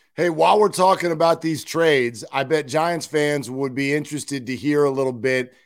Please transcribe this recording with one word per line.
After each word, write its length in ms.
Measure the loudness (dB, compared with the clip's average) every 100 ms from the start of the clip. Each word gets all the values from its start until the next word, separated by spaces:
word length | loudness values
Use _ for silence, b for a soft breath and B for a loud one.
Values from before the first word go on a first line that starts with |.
| b
Hey, 160 | -4 -2
while 300 | 2 4 4
we're 80 | 4
talking 460 | 4 2 4 0
about 280 | 2 2 2
these 220 | -2 -4
trades, 640 | -4 0 2 4 0 -4 -8
I 120 | -6
bet 240 | 0 -2 0
Giants 380 | -2 0 -2 -4
fans 440 | -2 0 -2 -4
would 240 | -6 -6
be 200 | -2 -2
interested 520 | -2 -4 -8 -8 -8 -6
to 100 | -4
hear 280 | 0 2
a 80 | 2
little 220 | 2 -2
bit 400 | -2 0 0 -4 _